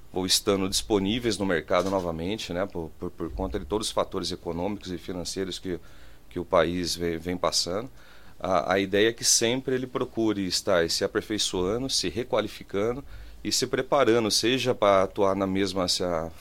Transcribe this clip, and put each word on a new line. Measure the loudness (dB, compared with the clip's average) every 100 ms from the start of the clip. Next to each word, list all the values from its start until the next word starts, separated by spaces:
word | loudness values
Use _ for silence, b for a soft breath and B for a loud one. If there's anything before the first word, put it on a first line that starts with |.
| -8
vão | -4 2
estando | 2 4 2 2
disponíveis | -2 2 2 4 0 0 0
no | 0
mercado | 0 2 2 2
novamente, | 0 0 -2 -4 -4 -4
né, | -4 -4
por, | -4 -8 -8
por, | -10
por | -6 -8
conta | -4 -4 -4
de | -2
todos | -2 -2
os |
fatores | -2 -2 -2 -4
econômicos | -6 -6 -4 -4 -4 -8
e | -8
financeiros | -6 -8 -6 -6 -6 -6
que, | -6 -6 b b b b -10
que | -8
o |
país | 2 4 4 2 -2 -2
vem, | -2 -4
vem | -4 -2
passando, | 0 0 -2 -4 -6 b b b b b
a, | 0 2 4
a | 2
ideia | 2 4 4
é |
que | 2
sempre | 2 4 4 0 0 -2
ele | -2
procure | -4 -4 0 0 2 0
estar | -2 4 4 4
se | 2
aperfeiçoando, | 0 0 -2 -2 0 0 0 0 0
se | 0 0
requalificando | -4 -2 0 0 -6 -6 -2 -2 -4 -8 b b b
e | -2
se | 0 0
preparando, | -2 2 4 6 6 4
seja | 2 2 2 0
para | 4 6 6
atuar | 4 2 2 2
na | 2
mesma | 2 0 0
essa | 0 0 0 -2 -4 -10